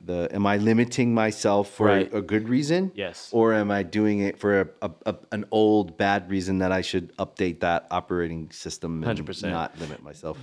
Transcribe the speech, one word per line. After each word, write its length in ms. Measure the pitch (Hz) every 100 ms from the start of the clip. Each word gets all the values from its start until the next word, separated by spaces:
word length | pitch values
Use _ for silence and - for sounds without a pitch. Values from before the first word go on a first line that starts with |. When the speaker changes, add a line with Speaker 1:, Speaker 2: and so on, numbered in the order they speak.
Speaker 1:
the, 240 | 82 87 85
am 140 | 101 101
I 100 | 101
limiting 540 | 107 113 120 - 120
myself 580 | 117 110 107 110 101 101 -
for 100 | 107
Speaker 2:
Right. 280 | 98 95
Speaker 1:
a 80 | 107
good 260 | 98 107 110
reason? 440 | 127 147 175 190
Speaker 2:
Yes. 340 | 101 95 - -
Speaker 1:
Or 200 | 117 113
am 180 | 110 101
I 120 | 101
doing 380 | 90 107 107 104
it 180 | 98 -
for 140 | 104 101
a, 80 | 92 - 101
a, 40 | 80 -
a, 80 | 101 -
an 120 | 107 107
old 460 | 110 110 107 92 80
bad 320 | 98 101 90
reason 280 | 98 90 95
that 120 | 92
I 80 | 92
should 320 | 90 95 85 -
update 440 | 92 - 95 82
that 260 | 90 82 -
operating 600 | 90 - 90 85 82 80
system 420 | - 87 - 85 82
and 60 |
Speaker 2:
Hundred 220 | 78 104 76
percent. 260 | 92 -
Speaker 1:
not 260 | 85 82 -
limit 220 | 80 73
myself? 360 | 69 73 80 76